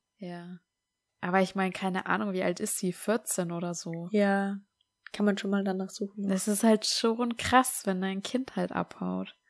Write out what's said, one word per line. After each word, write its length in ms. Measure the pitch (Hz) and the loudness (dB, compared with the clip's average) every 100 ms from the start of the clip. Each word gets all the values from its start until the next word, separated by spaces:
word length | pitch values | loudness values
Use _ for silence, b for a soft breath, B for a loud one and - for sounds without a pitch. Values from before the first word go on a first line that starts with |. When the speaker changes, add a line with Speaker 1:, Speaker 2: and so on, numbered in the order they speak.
| _ _ | _ _
Speaker 1:
Ja. 420 | 185 175 175 180 _ _ _ _ _ _ | -14 -12 -14 -18 _ _ _ _ _ _
Aber 200 | 180 190 | 2 4
ich 140 | 185 190 | 4 2
mein, 180 | 190 | -2
keine 320 | 180 190 185 - | 0 -2 -2 0
Ahnung, 280 | 180 214 | 0 0
wie 100 | 185 | 0
alt 160 | 185 175 | 0 0
ist 180 | 214 - | -2 0
sie? 160 | 185 | -2
Vierzehn 580 | 175 - 226 - - 175 | -2 0 0 0 -2 -2
oder 220 | 170 175 | -4 -4
so? 340 | 170 175 165 170 | -6 -8 -8 -2
Speaker 2:
Ja. 460 | 208 202 196 196 202 - _ _ _ - | 2 4 2 0 -4 -10 _ _ _ -12
Kann 140 | - 208 | 0 2
man 120 | 202 | 2
schon 120 | 196 | 0
mal 140 | 202 | 0
danach 260 | 196 190 190 | 0 -2 -6
suchen. 380 | - 202 208 196 | -6 -8 -4 -2
Speaker 1:
Das 200 | 190 214 | 0 2
ist 160 | 196 | 4
halt 220 | 226 214 - | 6 4 2
schon 520 | - 233 226 240 233 | 2 2 2 -2 -2
krass, 440 | - 254 254 - - | 2 4 4 0 0
wenn 160 | 185 | -2
dein 200 | 190 190 | -2 -4
Kind 340 | - 254 262 - | -2 -4 -2 -4
halt 160 | 180 | -2
abhaut. 640 | - 175 - 180 185 190 - b | -2 -4 -6 -4 -4 -6 -12 b